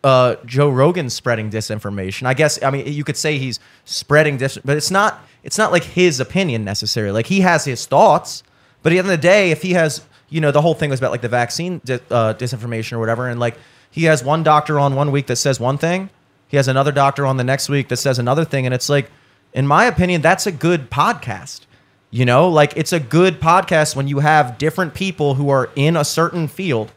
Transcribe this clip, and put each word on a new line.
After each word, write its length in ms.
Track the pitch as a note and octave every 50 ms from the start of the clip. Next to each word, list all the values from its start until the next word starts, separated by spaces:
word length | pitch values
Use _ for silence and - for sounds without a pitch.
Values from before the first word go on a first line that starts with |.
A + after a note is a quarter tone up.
| -
uh, 320 | C#3 C3 B2+ B2+ B2 - - -
Joe 240 | A#2+ A#2+ C3 C#3+ D3
Rogan 400 | C3 B2+ C3+ D#3+ F3+ F3+ D#3 A#2+
spreading 400 | - - _ B2+ A#2+ A2 A2 G#2+
disinformation. 760 | G#2 A2 G#2 - G#2+ G#2+ - G#2 G2+ G2 F#2 F#2+ G2 - -
I 80 | B2 C3
guess, 280 | B2+ D#3 D3 - - -
I 80 | C3+
mean, 160 | C3+ C#3 - C3+
you 120 | D3 D3 C#3+
could 140 | - C#3+
say 200 | - - D#3 D3+
he's 220 | C#3 C3 C3 A2+ - _ _ _ _ _
spreading 520 | - - - - _ D3 D3+ D#3 D3+ C#3+
dis-, 200 | B2+ C3+ C3+ - - -
but 140 | C3 C#3+
it's 140 | D3+ D#3 -
not, 280 | F#3 G3 G3+ G#3+ - - - _ _ _ _
it's 140 | - -
not, 140 | - A3 G#3+
like, 120 | F3 F3 -
his 360 | - - F3+ F3+ F3 D3+ B2+
opinion 440 | C3 - - F#3 G3 E3 A#2+ A2+ G#2+
necessarily. 480 | F#2+ G2+ - - G#2+ - A#2 G#2+ G2+ G2
Like, 140 | A2 A#2
he 140 | - F#3+ G3
has 240 | F#3 F#3 F3 D#3 -
his 200 | D3 B2 A2+ -
thoughts, 580 | - C3+ C#3 G#3 G3+ D3+ F3 - - - - _ _ _ _ _ _ _ _ _
but 80 | E3
at 40 | E3+
the 40 | F3+
end 80 | F3+
of 40 | G3
the 60 | F#3
day, 340 | D#3+ C3 F3 F#3+ G#3+ G3 F3
if 100 | D#3 D3
he 120 | - F#3 F3
has, 280 | F3+ E3 D#3 - - - _ _ _ _ _
you 120 | D3 D#3+
know, 100 | D#3 D3
the 100 | C3+ D3
whole 120 | D3+ E3+ D#3
thing 160 | D#3+ D#3+ D3
was 100 | C3+ B2
about, 120 | C3 B2
like, 100 | - B2
the 80 | A#2 A2+
vaccine 520 | A#2 B2 A#2+ A#2 - - E3 F3+ F3+ D3+ _
di-, 140 | B2 C3 A#2 - _
uh, 220 | - A#2+ A2+ A2 G#2+
disinformation 600 | - B2 A#2+ C3 A2 A2+ A#2+ A#2 A2+ A2 - B2
or 60 | A#2
whatever, 280 | A2+ A2 A#2 A2+ B2+
and, 120 | B2+ A#2+ A#2
like, 180 | A#2+ A#2+ A#2 - - _ _ _ _ _
he 140 | _ E3 E3
has 180 | D#3+ D#3 C#3+ B2
one 200 | C3+ D3+ E3 D#3+
doctor 360 | D#3 D3+ D3+ D3 - D#3 C#3+
on 160 | C#3+ C#3 C3+
one 160 | C3+ C#3+ D3
week 160 | C#3 C#3+ C#3
that 80 | - B2
says 220 | - - C#3+ C3 B2
one 180 | A#2 B2 C#3
thing, 320 | C#3+ - E3 F3 F#3 F#3+ F#3+ _ _ _ _ _ _ _
he 100 | _ -
has 100 | C#3+ C3
another 240 | C3+ C3 C3+ C#3 D3
doctor 340 | C#3 C#3+ C#3 C#3 C#3 - C#3+
on 120 | C3+ C3
the 60 | C3 B2
next 260 | B2+ C3+ C3+ - -
week 200 | C#3+ C#3+ C3 -
that 80 | -
says 220 | A#2+ - C#3+ C3 A#2+
another 240 | A#2+ A#2+ C3 D#3 E3
thing, 200 | D#3 - C#3 C3
and 80 | B2+ B2+
it's 160 | B2 - -
like, 200 | D3 C#3+ C#3 - - _ _ _ _ _ _ _ -
in 120 | B2+ C3+
my 200 | C#3 C#3+ E3 A3
opinion, 360 | B3 D#3+ - F3+ F3+ F3+ E3
that's 240 | C#3+ E3 F#3 F3+ -
a 60 | G#3+
good 400 | F3 C3+ - E3 F3 E3 C3 -
podcast. 680 | - C#3 D3+ G#3 A#3 D3 - - G2+ G2 - - - - _ _ _ _ _ _ _ _ _ _
You 120 | - A#2 B2+
know, 240 | B2 A#2+ C3+ E3 F#3
like, 240 | E3+ D#3 D3 D3 -
it's 180 | - D3+ - F#3
a 60 | E3+
good 400 | C#3+ A2+ C3+ E3 F#3 F#3+ E3+ -
podcast 560 | - D#3+ E3+ F#3+ F#3+ - F3+ D#3+ D3+ D3 -
when 120 | C#3 C#3
you 120 | C#3 C#3+ C#3
have 380 | D3 D3+ D#3 D#3 D3 B2 A#2+ -
different 340 | C#3 D#3 D3+ - F#3 D#3 -
people 400 | - G3 G3 F3+ - D3+ C#3+ C3+
who 140 | C3+ C#3+ C#3+
are 200 | C#3 C3+ B2+ - -
in 200 | C3+ C#3 D#3 E3+
a 80 | E3 D3
certain 420 | - - - E3 E3 - F3 D#3+
field 440 | C3+ - - F#3+ F3+ C3+ A2+ G#2+ - _